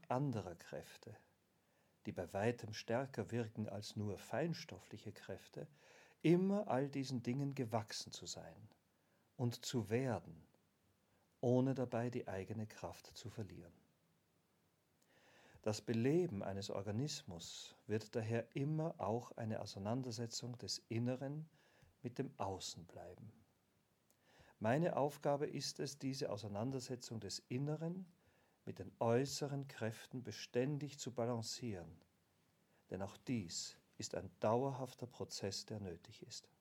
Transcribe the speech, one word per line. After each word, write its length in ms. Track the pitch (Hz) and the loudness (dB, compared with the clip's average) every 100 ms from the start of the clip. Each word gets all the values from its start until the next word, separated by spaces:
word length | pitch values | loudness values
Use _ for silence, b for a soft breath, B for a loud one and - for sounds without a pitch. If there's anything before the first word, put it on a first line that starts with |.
| - | 0
anderer 460 | 123 143 110 90 | 2 4 2 -2
Kräfte, 640 | 82 - 69 - - 113 110 - _ _ b b b b b - | -8 -8 -10 -10 -16 -16 -18 -20 _ _ b b b b b -4
die 60 | |
bei 200 | 92 85 | -2 -2
weitem 400 | 98 110 120 107 | 4 4 2 -4
stärker 580 | 107 - 117 135 127 101 | -8 0 0 2 -2 -2
wirken 380 | 117 110 113 107 | 0 -2 -2 -2
als 280 | 101 110 110 | -4 -6 -4
nur 220 | 104 90 | -2 -4
feinstoffliche 920 | - 113 170 156 - 95 - 101 107 | -2 0 0 -2 -6 -12 -12 -12 -10
Kräfte, 540 | - - 92 - - 151 B B B B B | -12 -10 -10 -10 -12 -12 B B B B B
immer 460 | 156 180 190 202 214 | 8 8 8 2 4
all 200 | 127 139 | 4 4
diesen 340 | 143 131 127 | 0 0 0
Dingen 320 | 123 135 139 | 0 2 0
gewachsen 580 | 135 117 113 110 - - | 0 2 2 0 -6 -6
zu 140 | - 87 | -10 -8
sein 420 | 82 82 90 110 - b b b b b - | -10 -10 -14 -20 -20 b b b b b -2
und 280 | 120 117 | 0 0
zu 260 | - 123 98 | -2 -2 4
werden, 540 | 117 135 98 82 82 - _ _ _ _ _ b b b _ | 4 4 0 -2 -14 -18 _ _ _ _ _ b b b _
ohne 340 | 123 127 135 | 6 6 6
dabei 360 | 131 123 113 123 | 2 0 0 0
die 180 | 123 - | -2 -2
eigene 380 | 95 95 110 107 | -4 -4 -4 -6
Kraft 400 | - 85 - - - | -8 -10 -10 -16 -12
zu 140 | 104 | -10
verlieren. 420 | 117 95 87 85 - _ _ _ _ _ _ _ _ _ _ _ _ B B B B B B | -8 -8 -10 -16 -20 _ _ _ _ _ _ _ _ _ _ _ _ B B B B B B
Das 180 | 107 107 | 0 0
Beleben 600 | - 113 127 165 175 98 | 2 4 6 6 4 0
eines 280 | 95 98 98 | -2 -2 -2
Organismus 1080 | - 104 104 147 - - 85 - - - - - | -4 -2 0 0 -4 -6 -8 -8 -12 -14 -16 -2
wird 280 | 107 - | -2 0
daher 320 | 120 110 117 - | -2 2 2 2
immer 400 | - 139 156 160 - | 0 2 2 0 0
auch 340 | 95 117 120 | 2 2 -2
eine 280 | - 110 110 | -6 -2 -2
Auseinandersetzung 960 | 107 101 101 123 127 113 117 - 123 120 | -4 -4 0 0 0 -4 -4 -4 -6 -6
des 200 | - - - | -4 -4 0
Inneren 600 | 113 120 127 135 151 156 b b b b b | 2 2 2 -2 -4 -8 b b b b b
mit 160 | 127 120 | -6 -2
dem 140 | 131 - | -4 0
Außen 480 | 98 92 - - 82 | -2 -2 -6 -8 -12
bleiben. 460 | 87 87 92 110 - - _ _ _ _ _ _ B B B B B | -12 -12 -12 -14 -16 -20 _ _ _ _ _ _ B B B B B
Meine 340 | 110 139 170 - | 4 6 6 4
Aufgabe 500 | 143 143 147 143 147 | 2 2 2 2 2
ist 340 | - 135 - | -2 -4 -4
es, 180 | 147 - | -4 -2
diese 320 | 135 135 143 | -4 -2 -2
Auseinandersetzung 880 | 104 104 101 123 135 120 123 - 113 | -2 -2 0 0 -2 -4 -6 -4 -6
des 200 | 98 - - | -4 -6 -4
Inneren 560 | 123 143 151 165 185 185 b b b b b - | -2 0 0 -2 -4 -10 b b b b b -10
mit 120 | - | -8
den 140 | 98 - | -10 2
äußeren 680 | 117 117 139 - 143 139 139 | 6 6 6 0 -2 -2 -4
Kräften 540 | - 110 113 - 131 | -2 -2 -2 -6 -6
beständig 760 | 113 107 - 123 135 147 143 - | -6 -8 0 2 4 2 -4 -6
zu 140 | 127 | -6
balancieren. 760 | 127 117 117 113 - 120 95 82 87 - _ _ _ b b b b b | 0 2 2 -2 -4 -4 -4 -8 -14 -20 _ _ _ b b b b b
Denn 100 | 95 | -4
auch 160 | 95 - | -4 -6
dies 600 | - 120 85 - - - _ - | 0 0 0 -4 -6 -10 _ -8
ist 180 | 113 | -4
ein 160 | - 95 - | -4 -4 2
dauerhafter 680 | 107 120 139 131 127 - 120 | 6 6 4 -2 -6 -6 -10
Prozess, 580 | - - - 101 - | -6 -6 -2 -2 -2
der 160 | - 107 | -6 -6
nötig 420 | 95 82 - - | -4 -8 -12 -16
ist. 260 | - - - _ | -14 -14 -14 _